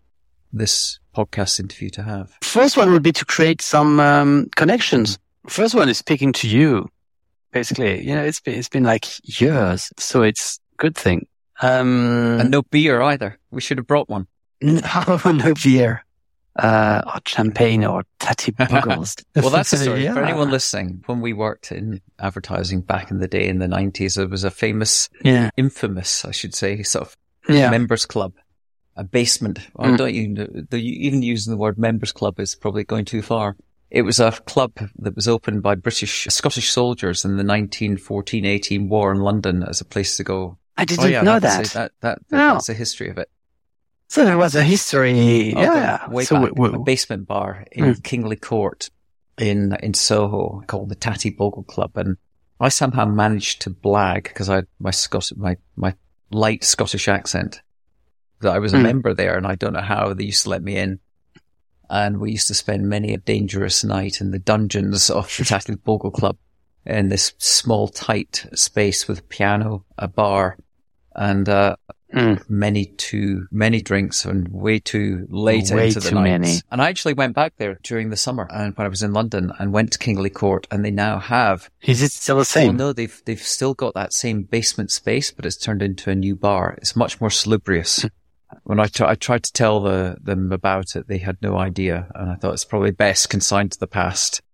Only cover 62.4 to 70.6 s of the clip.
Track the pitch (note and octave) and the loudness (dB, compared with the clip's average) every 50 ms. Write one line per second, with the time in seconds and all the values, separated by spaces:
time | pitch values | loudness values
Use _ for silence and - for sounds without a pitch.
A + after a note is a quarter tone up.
62.4 | - - G2+ - - - G#2 G2+ G2+ G2+ G2+ G#2 G#2 G#2 G#2 F#2+ - G#2+ G#2+ G#2 | -2 -2 -2 -4 -2 -2 -2 0 0 0 0 -2 -2 -2 -4 -4 -2 -2 0 0
63.4 | G2+ F#2+ G2 G2 G2+ G2 - - - G#2+ G2+ F#2+ F#2+ G2 - - G2 F#2+ F#2 F#2+ | -2 -2 -2 -4 -2 0 0 -2 0 -2 -2 -2 -4 -4 -6 -6 -4 -4 -4 -2
64.4 | F#2 - G#2+ G#2+ G#2+ G2+ - G2+ G2 G2+ G2+ G2 - - - - G#2+ - - - | 0 2 2 2 2 0 0 0 0 0 0 2 2 2 2 0 -2 -4 -4 -4
65.4 | C3+ - G#2 G2 - - G#2 G2 - - A2 G#2 - G2 - - G#2+ G2 G2 - | 0 0 0 0 -2 -4 -8 -4 -2 -2 0 0 -2 -4 -2 0 0 0 -2 -4
66.4 | _ _ _ _ _ _ _ _ _ - - G#2+ G2+ F#2+ G2 F#2+ - - - - | _ _ _ _ _ _ _ _ _ -4 -2 0 0 0 0 0 -2 -4 -4 -4
67.4 | - - - - - B2 A2+ G#2 G#2+ G#2 - - - - A2 G#2 - - - - | 0 0 0 2 2 2 0 0 0 -2 -4 -6 -4 -2 -2 -2 -4 -4 -8 -10
68.4 | - - - - - - - A2 G#2 G2+ G2 - - - G2 F2+ - _ - - | -10 -6 -2 -2 -2 0 0 0 0 2 0 -2 -4 -6 -6 -8 -10 _ -4 0
69.4 | G2+ G2+ G#2 G#2 A2 A2 G#2+ F#2+ - _ _ - G2+ F#2 - - G#2+ G2+ G2 G2 | 2 2 2 2 0 -2 -4 -6 -10 _ _ -10 -10 -4 0 0 2 2 4 2
70.4 | F#2+ F#2 - - | 2 0 -2 -6